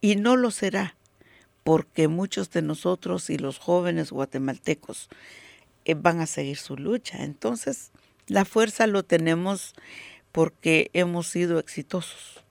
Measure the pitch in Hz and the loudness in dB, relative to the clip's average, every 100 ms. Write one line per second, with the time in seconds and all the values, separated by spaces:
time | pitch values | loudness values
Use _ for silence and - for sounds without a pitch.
0 | 214 202 214 254 247 - 196 196 190 - | 4 4 4 4 4 0 -2 -2 -4 -8
1 | _ _ _ _ _ _ - 160 - - | _ _ _ _ _ _ 2 2 2 0
2 | 156 165 190 - 185 170 156 151 180 180 | 2 2 -4 -4 -4 -2 -2 -2 -2 -2
3 | - 180 - 156 139 135 - 175 175 165 | -2 -6 -4 -6 -6 -8 0 2 2 -2
4 | 151 131 135 135 135 131 - 156 - - | -4 -4 -6 -4 -4 -4 -4 -4 -6 -16
5 | - - - - - - _ _ - 156 | -16 -20 -20 -20 -20 -20 _ _ -2 2
6 | 170 170 160 - 139 143 - 135 147 233 | 2 2 -2 -4 -6 -6 -8 -8 -4 -4
7 | - - 143 147 220 233 - 262 - _ | -4 -8 -8 -4 -4 -4 -6 -8 -12 _
8 | _ _ - 196 196 226 226 - 220 202 | _ _ -2 2 2 2 2 2 2 2
9 | 185 170 160 165 185 196 - - - - | 2 2 4 2 0 -4 -8 -18 -20 -20
10 | - - _ - 160 _ 160 160 - - | -20 -20 _ 0 0 _ 2 2 2 0
11 | 175 175 165 175 175 165 - - 143 180 | 0 -2 -4 -2 0 0 -2 -10 -6 -8
12 | - - - - _ | -8 -16 -20 -20 _